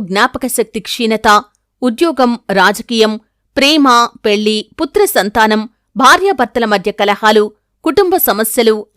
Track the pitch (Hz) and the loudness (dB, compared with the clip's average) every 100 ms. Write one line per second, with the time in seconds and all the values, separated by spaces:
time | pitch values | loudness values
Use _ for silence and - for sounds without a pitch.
0 | 185 190 233 - 254 - 214 220 - - | 0 -2 -2 -2 -6 -4 -6 -8 -10 -6
1 | 226 220 220 208 - _ _ _ 247 226 | -4 0 2 2 0 _ _ _ -4 0
2 | 339 269 247 240 - 196 185 208 - 226 | -2 0 -2 -2 -4 0 0 0 -4 0
3 | 214 214 - _ _ - 277 311 277 240 | 0 -2 -14 _ _ -2 2 2 4 2
4 | 233 - 220 208 214 214 - - 311 415 | 2 -2 -2 -2 -2 -4 -6 -8 -4 0
5 | 392 - 196 233 220 220 220 _ _ 202 | 0 0 0 0 2 0 -4 _ _ 0
6 | 214 349 392 311 240 240 226 202 208 202 | 2 4 2 -2 -2 -2 -2 -2 -2 -2
7 | 208 196 214 214 208 - _ _ 320 403 | -2 0 2 2 0 -6 _ _ -2 0
8 | 370 349 - 202 - - 226 214 - | 2 0 -2 -2 -2 0 0 0 -2